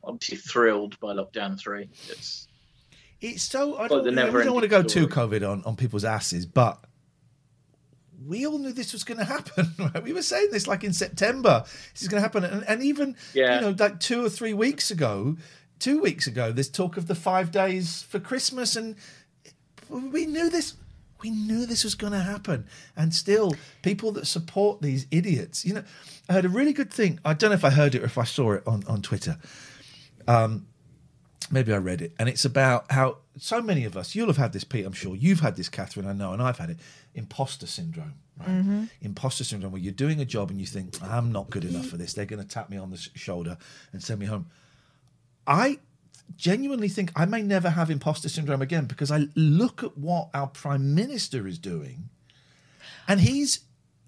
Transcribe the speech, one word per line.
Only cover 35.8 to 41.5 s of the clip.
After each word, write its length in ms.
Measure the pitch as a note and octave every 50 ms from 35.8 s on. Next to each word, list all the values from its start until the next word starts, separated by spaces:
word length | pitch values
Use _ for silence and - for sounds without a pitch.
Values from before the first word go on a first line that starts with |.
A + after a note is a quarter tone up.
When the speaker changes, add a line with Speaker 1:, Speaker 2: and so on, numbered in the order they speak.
| F#2+ - - G#2 F#2+
Speaker 2:
I 60 | G2 G2+
know, 200 | G2 G2+ F#2 F#2+
and 80 | G#2
I've 160 | B2 B2+ B2
had 120 | - E3 E3
it. 80 | E3 E3 - - - - - _ _
Imposter 500 | - A2+ - - - C3+ C3 - - -
syndrome, 460 | - - - F2 E3 E3 D#3+ D#3 D3+ C#3+ C#3+ _ _ _ -
right? 80 | E3 F#3
Speaker 3:
Mm-hmm. 340 | F#3 F#3 F#3+ G3 G3+ G#3 A3 A3+ - _
Speaker 2:
Imposter 420 | - G#2 F#2+ - - C3 - - B2
syndrome, 280 | - A2+ G2+ F#2 F#2+ F#2+
where 80 | F#2+
you're 100 | F2 G2
doing 300 | G2 G2 C3+ D3 D#3+ D3+
a 40 | C#3
job 260 | B2 - A2 G2+ F2
and 80 | G2 G2
you 80 | F#2+
think, 340 | - - G2+ F#2+ F2+ - - F2
"I'm 280 | F#2+ A2 A#2+ A#2 A#2+
not 180 | A2+ G2 G2
good 160 | -